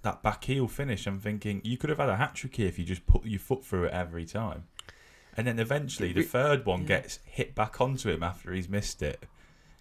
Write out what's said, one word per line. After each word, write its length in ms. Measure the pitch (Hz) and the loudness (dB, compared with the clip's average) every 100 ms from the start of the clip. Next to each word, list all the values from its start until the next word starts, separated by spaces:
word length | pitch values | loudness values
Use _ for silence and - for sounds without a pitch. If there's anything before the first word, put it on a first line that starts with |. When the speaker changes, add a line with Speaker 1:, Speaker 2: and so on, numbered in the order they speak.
Speaker 1:
that 180 | 104 - | -4 0
back 220 | 110 - - | 0 0 0
heel 220 | 135 120 | 0 0
finish. 400 | - 139 101 - | 0 -2 -2 -2
I'm 120 | 98 | -4
thinking, 420 | 104 107 104 98 | -2 -4 -2 -4
you 140 | 110 123 | -2 -2
could 120 | 151 | 0
have 100 | 147 | 2
had 100 | 139 | 2
a 80 | 98 | 2
hat-trick 380 | 143 - 127 - | 0 -2 -8 -2
here 120 | 95 | 0
if 100 | 85 | 0
you 60 | 87 | -4
just 200 | 92 - | -4 6
put 200 | - 113 | 6 6
your 140 | 98 | -2
foot 240 | - 131 - | -2 -4 0
through 200 | 92 85 | 0 2
it 80 | |
every 320 | 90 87 85 82 | 0 -4 -6 -6
time. 400 | 104 110 82 82 - - - - - - - | -4 -4 -6 -12 -16 -18 -20 -20 -20 -10 -2
And 100 | 120 | 0
then 120 | 113 | 0
eventually, 520 | 113 147 139 - 92 | 0 0 -2 -4 0
Speaker 2:
It 20 | |
Speaker 1:
the 60 | 85 | 2
Speaker 2:
re-, 40 | - | 2
Speaker 1:
third 380 | 123 147 143 107 | 2 4 4 2
one 160 | 90 | 0
Speaker 2:
yeah. 40 | 90 | 4
Speaker 1:
gets 320 | 95 - - - | 2 2 -10 -10
hit 300 | - - - | -4 -4 0
back 260 | 110 - | -2 2
onto 280 | 131 135 110 | 2 2 0
him 140 | 80 | 0
after 300 | 85 90 - | -2 -4 -4
he's 160 | 92 90 | -4 -2
missed 320 | 101 104 - | -2 -2 -2
it. 200 | 73 - - - - - - - | -4 -4 -12 -20 -20 -20 -20 -20